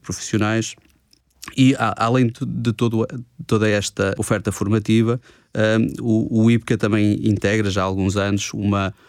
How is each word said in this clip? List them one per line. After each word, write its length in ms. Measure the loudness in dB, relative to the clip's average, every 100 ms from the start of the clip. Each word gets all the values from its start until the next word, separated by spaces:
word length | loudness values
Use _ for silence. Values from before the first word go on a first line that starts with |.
profissionais. 760 | -10 -12 -4 -2 0 -2 -4 -10 _ _ _ _ _ _ -8 2
E 200 | 4 4
a-, 300 | 0 -2 0
além 220 | 2 2
de, 160 | -2
de 300 | -8 -4 -4
todo, 320 | 0 0 0 -4 -6 -14 -16 -2
toda 240 | 2 2
esta 460 | 0 -2 -2 -2 -2
oferta 340 | -2 -2 -2
formativa, 680 | -4 0 0 2 2 2 -2 -6 _ _
eh, 240 | -2 2 2 0 -2
o, 440 | 0 0 2 2 4
o 40 |
ipca 260 | 4 2 -2
também 440 | 0 2 2 2
integra 460 | 0 0 0 0 0
já 120 | -2
há 40 | -2
alguns 320 | 0 0 0
anos 360 | 0 -2 -4
uma, 400 | -4 -2 0 -2 -6